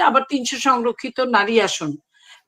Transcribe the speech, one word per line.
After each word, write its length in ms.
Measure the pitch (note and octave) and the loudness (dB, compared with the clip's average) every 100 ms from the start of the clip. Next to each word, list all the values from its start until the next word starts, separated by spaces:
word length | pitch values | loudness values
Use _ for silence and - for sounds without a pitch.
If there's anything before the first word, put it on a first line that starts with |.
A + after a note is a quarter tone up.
| F4 | 2
আবার 140 | B3+ C4 | 2 0
তিনশো 260 | C#4 A#3+ B3+ C4+ | -4 -4 -2 0
সংরক্ষিত 500 | B3 A#3 A3 B3+ - B3+ A3 | 2 0 -4 -8 -4 0 2
নারী 180 | G3+ A3+ | 2 2
আসন। 300 | F#3+ - D#3 C#3+ _ _ _ - | 2 -2 -6 -8 _ _ _ -10